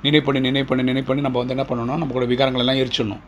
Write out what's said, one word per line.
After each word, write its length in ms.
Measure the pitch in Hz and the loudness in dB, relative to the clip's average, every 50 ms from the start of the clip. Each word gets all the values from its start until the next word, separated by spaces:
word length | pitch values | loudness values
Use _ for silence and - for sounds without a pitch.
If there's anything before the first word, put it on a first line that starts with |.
| - | 2
நினைப்பண்ணி, 360 | 139 147 151 143 139 139 131 | 4 4 4 4 4 0 2
நினைப்பண்ணி, 440 | 131 127 135 139 135 - 131 127 127 | 0 2 0 0 0 0 0 0 0
நினைப்பண்ணி 380 | 127 127 135 135 131 131 143 | 0 0 0 0 0 -2 0
நம்ம 220 | 143 135 123 123 123 | 0 0 0 -2 -2
வந்து 120 | 127 127 | -2 -4
என்ன 100 | 131 135 - | -4 -4 -4
பண்ணணும்னா, 280 | 127 120 117 117 139 | -4 -4 -2 -4 -2
நம்ம 140 | 165 165 139 | -4 -4 -2
கூட 140 | 123 127 123 | -2 -2 0
விகாரங்கள் 320 | 120 123 120 139 135 127 | 0 2 2 2 2 2
எல்லாம் 180 | 127 123 127 131 | 0 0 2 2
எரிச்சிடணும். 440 | 135 131 123 - - 117 104 98 - - | 2 0 0 0 -2 -2 -4 -4 -8 -12